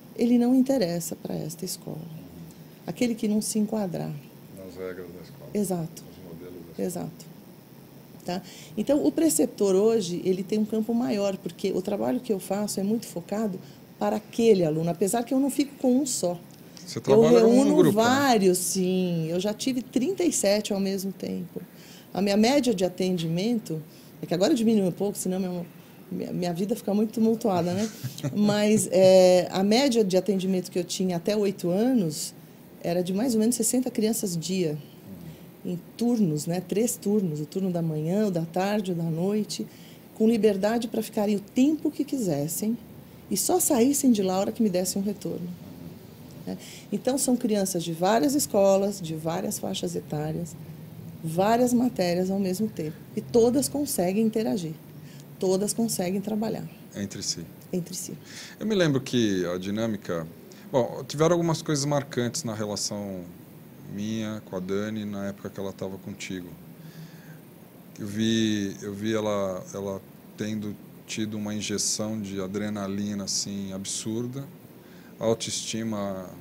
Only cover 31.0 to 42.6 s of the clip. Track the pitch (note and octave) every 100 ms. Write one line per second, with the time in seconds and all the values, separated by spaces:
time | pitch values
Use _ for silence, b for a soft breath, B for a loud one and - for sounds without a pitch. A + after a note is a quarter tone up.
31 | F#3 F3 E3 G#3 G3 G3 F3 F#3 B3 B3+
32 | E3 D3 - B B B - - - F3
33 | F3+ G3 C4 A3 A3 B3 G#3+ B3 B3+ -
34 | G#3+ A3 G#3 E3+ D#3+ F#3 E3 D3+ - -
35 | - B B B B - F3+ F3 - -
36 | A#3+ A#3+ F#3 D3+ E3 F3+ F3+ G3+ A#3+ -
37 | G3+ G#3+ F#3 D3 D3 G3 F#3+ F3 E3 D#3
38 | D#3 G3 G#3+ E3+ E3 F3+ G3 G#3+ F#3+ E3+
39 | E3 D#3+ F#3 G#3+ G3+ - G#3+ B B B
40 | B - A3 A#3 G#3+ G3 G#3 A#3 A3+ A3+
41 | A3 - G#3 G3+ - - C4+ D#4 D#4 -
42 | D4 C4+ G3 C#3+ D3 -